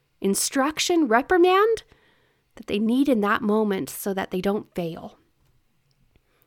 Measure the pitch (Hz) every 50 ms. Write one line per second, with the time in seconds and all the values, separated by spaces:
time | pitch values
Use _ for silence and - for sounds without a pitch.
0 | _ _ _ - - 196 196 - - - - 277 262 302 302 - - - 359 330
1 | 311 233 214 233 269 - 370 359 339 359 370 381 415 466 453 - - _ _ _
2 | _ _ _ _ _ _ _ _ _ _ - - - - - 202 220 220 240 262
3 | 285 294 262 220 196 202 220 - - 208 208 220 220 208 196 190 - - - -
4 | - 214 190 190 190 - - 185 180 196 196 214 - _ - - 175 165 165 -
5 | - 220 - _ _ _ _ _ _ _ _ _ _ _ _ _ _ _ _ _
6 | _ _ _ _ _ _ _ _ _